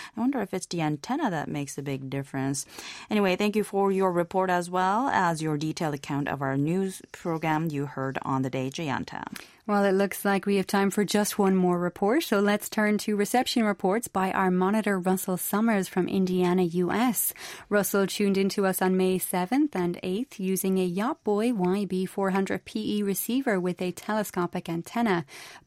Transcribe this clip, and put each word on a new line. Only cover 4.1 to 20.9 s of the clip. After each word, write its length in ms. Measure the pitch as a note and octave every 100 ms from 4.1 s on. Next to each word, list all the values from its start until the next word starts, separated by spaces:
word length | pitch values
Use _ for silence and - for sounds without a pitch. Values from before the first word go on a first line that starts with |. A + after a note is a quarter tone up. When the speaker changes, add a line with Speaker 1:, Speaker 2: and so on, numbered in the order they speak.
Speaker 1:
report 400 | F3 E3+ F#3+ F#3
as 180 | F3+ F3
well 380 | F3+ F#3 G#3 C#4
as 340 | G3+ F3+ D#3+
your 160 | D#3 D3+
detailed 380 | D#3 - D#3+ C#3+
account 320 | - C#3+ C#3+
of 160 | C#3
our 80 | C3+
news 500 | C#3 D3 F#3 F#3+ - -
program 560 | - F3+ D#3+ D#3+ D#3 E3
you 140 | C#3+ C#3+
heard 340 | C#3 C3+ C3
on 180 | - C3
the 80 | C3
day, 200 | C3 C3
Jayanta. 540 | C3+ D#3 B2 - - - - - - -
Speaker 2:
Well, 180 | G#3 G3+
it 80 |
looks 320 | F#3+ G3 - G3+
like 200 | G3 G3+
we 100 | G3
have 100 | F#3
time 220 | G3+ G3
for 160 | G#3 G3+
just 320 | G#3 G#3 -
one 180 | G3 F#3+
more 220 | F3+ F3
report, 460 | F3 - G3+ C#4+
so 160 | - G3+
let's 280 | G3+ G#3 -
turn 300 | - G#3 G#3
to 180 | - G#3
reception 480 | G3+ B3 B3+ B3+
reports 440 | G#3+ G3 F#3 G3+ -
by 240 | F#3+ F#3+
our 180 | - F#3
monitor, 500 | F3+ F#3 A3 G#3 F#3+
Russell 380 | F3+ F#3+ - F3+
Summers 500 | - G3+ A#3 G3+ F#3
from 220 | F#3+ F3
Indiana, 540 | G3 F#3 F3+ F3+ F#3
U 280 | F3 F3 F3
S. 400 | G3+ B3 G3+ - - - - -
Russell 380 | G#3 F#3 G3+ F#3+
tuned 300 | - G3+ F#3+
in 120 | G3
to 160 | - F#3+
us 160 | F#3
on 160 | F#3 F#3
May 220 | F#3 F#3
seventh 560 | - F#3 F#3 C4+ D4+ F#3
and 240 | F3 F3
eighth 380 | F#3 F#3+ C4 -
using 400 | F#3 F#3+ F#3+ F#3+
a 40 |
Yacht 400 | F3+